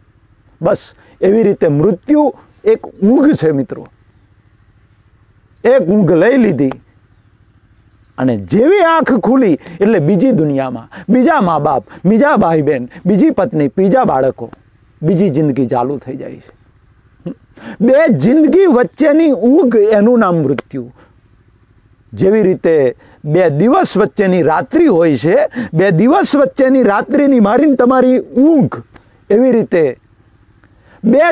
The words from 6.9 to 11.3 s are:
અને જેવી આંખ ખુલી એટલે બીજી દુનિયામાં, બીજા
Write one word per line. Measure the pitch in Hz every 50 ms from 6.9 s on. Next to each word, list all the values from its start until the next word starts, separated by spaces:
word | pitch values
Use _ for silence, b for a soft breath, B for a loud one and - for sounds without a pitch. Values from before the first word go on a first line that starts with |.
| _ _ _ _ _ _ _ _ _ _ _ _ _ _ _ _ _ _ _ _ _ _ _ _ _ -
અને | 131 131 120 101
જેવી | 98 87 - 196 247 311 392 415
આંખ | 339 330 330 320 285 - 269
ખુલી | 220 - 208 254 269 254 196 147 - B B B B
એટલે | 202 208 226 185
બીજી | 143 151 208 170 220 269
દુનિયામાં, | 240 156 156 147 139 135 135 131 123 113 117 - B B 180 B
બીજા | 226 254 247 330